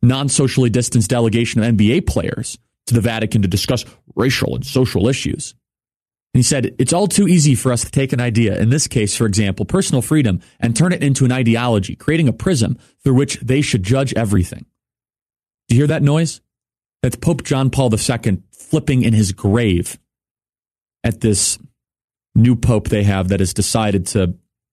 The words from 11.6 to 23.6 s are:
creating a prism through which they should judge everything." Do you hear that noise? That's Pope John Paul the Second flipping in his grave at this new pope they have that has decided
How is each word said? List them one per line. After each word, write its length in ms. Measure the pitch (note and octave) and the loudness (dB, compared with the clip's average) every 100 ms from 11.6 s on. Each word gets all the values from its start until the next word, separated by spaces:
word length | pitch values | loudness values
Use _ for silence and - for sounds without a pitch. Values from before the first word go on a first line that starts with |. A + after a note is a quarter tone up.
| B2 A2 F#2+ - | 2 0 -2 -6
creating 320 | - E3 D3 | -2 0 0
a 40 | |
prism 440 | A2 - D#3+ A2 - _ _ | 0 -2 0 0 -4 _ _
through 120 | - | 0
which 240 | C3 C#3 - | 2 0 -4
they 220 | A2+ C3+ | -2 -2
should 200 | C#3 A#2 | 0 -2
judge 300 | F#2 C3 C3+ | 0 0 0
everything." 520 | - A2+ F#2+ F2+ - - _ _ _ _ _ _ _ _ _ - | -2 0 0 -2 -6 -20 _ _ _ _ _ _ _ _ _ 0
Do 60 | |
you 60 | A#2+ | 2
hear 60 | D3 | 2
that 140 | D#3 | 2
noise? 380 | C#3+ D#3 E3 - _ _ _ _ _ _ | 2 2 0 -6 _ _ _ _ _ _
That's 140 | B2+ - | -6 -2
Pope 280 | - D#3 | -2 -2
John 260 | - C#3 C3+ | -2 -2 0
Paul 200 | B2+ B2+ | 0 0
the 80 | G#2+ | 0
Second 440 | - A#2+ A#2 F#2 - | -2 -2 -2 -4 -6
flipping 520 | - - D#3+ - C3 | -20 -4 -2 0 0
in 120 | A#2 | 2
his 180 | A2 G2 | 2 2
grave 680 | F#2+ G2+ G#2+ A#2 F2 E2+ - _ _ _ _ _ _ _ _ _ _ | 0 0 2 2 0 -2 -10 _ _ _ _ _ _ _ _ _ _
at 160 | A2+ A2 | -6 -2
this 380 | A2+ G2+ - - - _ _ _ _ _ _ | 0 0 -2 -6 -12 _ _ _ _ _ _
new 220 | - A#2 A#2 | 2 4 4
pope 320 | A#2 A2 - | 2 0 0
they 160 | G#2+ | 0
have 240 | G2+ G2 F#2 | 2 0 0
that 120 | G2 | 0
has 140 | F#2 | 0
decided 520 | - | -2